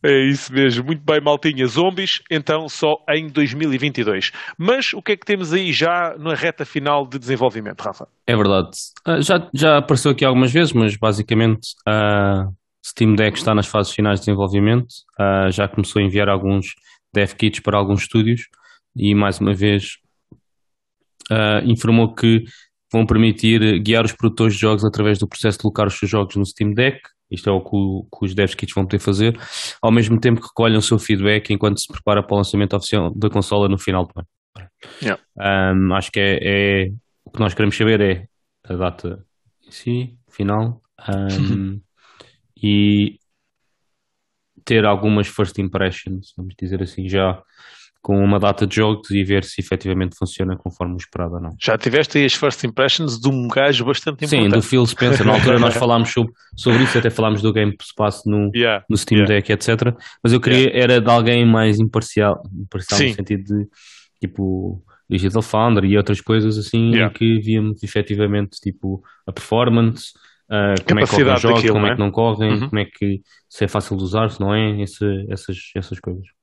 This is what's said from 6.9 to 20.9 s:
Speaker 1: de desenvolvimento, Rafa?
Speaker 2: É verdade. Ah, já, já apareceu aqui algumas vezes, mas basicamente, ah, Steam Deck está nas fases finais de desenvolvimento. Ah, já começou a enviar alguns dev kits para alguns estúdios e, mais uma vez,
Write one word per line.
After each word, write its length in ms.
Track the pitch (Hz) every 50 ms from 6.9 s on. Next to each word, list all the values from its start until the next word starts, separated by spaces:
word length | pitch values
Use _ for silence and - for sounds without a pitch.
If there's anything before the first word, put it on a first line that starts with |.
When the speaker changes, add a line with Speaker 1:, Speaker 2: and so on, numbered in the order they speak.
| 147 143 139 127
Speaker 1:
de 120 | 123 139
desenvolvimento, 640 | 120 120 135 117 127 127 107 113 107 104 95 -
Rafa? 260 | - 107 95 - - _ _ _ _
Speaker 2:
É 100 | - 120
verdade. 340 | 110 104 98 98 95 90 - - - - - _ - _
Ah, 160 | - 165 151
já, 280 | 147 151 190 175 175 - -
já 240 | 135 151 156 151 143
apareceu 340 | 139 - 156 123 - 147
aqui 140 | 139 117 143
algumas 260 | 131 131 127 131 127
vezes, 220 | 120 165 170 147 -
mas 240 | 120 113 107 104 104
basicamente, 720 | 113 110 101 104 104 - 120 113 113 113 110 107 - - - _ _ 107
ah, 600 | 107 107 104 104 104 101 101 98 98 95 95 95 95 _ _ _ _ _ _
Steam 280 | - - - 117 110 107
Deck 240 | 101 110 107 101 -
está 160 | - - 110
nas 140 | 104 98 -
fases 260 | - 107 101 - -
finais 260 | - 107 104 101 95
de 60 | -
desenvolvimento. 600 | - 101 98 101 95 95 101 101 107 117 120 123 120 - - _ _ _ -
Ah, 320 | 101 98 98 98 95 95
já 160 | 90 - 101 98
começou 340 | - - 98 - - 107
a 40 | 101
enviar 220 | 98 90 104 104 101
alguns 380 | 101 92 92 95 98 98 95 - - _ _ _ _ _ _ _ -
dev 200 | 104 101 95 -
kits 280 | - - 107 - -
para 160 | - - 104 104
alguns 240 | 101 98 101 95
estúdios 400 | - - - 113 107 110 120 117 - - _ _ _ - - _ _ _ _
e, 180 | 123 110 101 104
mais 260 | 104 104 98 92 -
uma 140 | 98 101 101
vez, 460 | 92 98 104 104 101 101 - - _ _ _ _ _ _ _ - _ _ _ _ _ _ _ _ _ _ _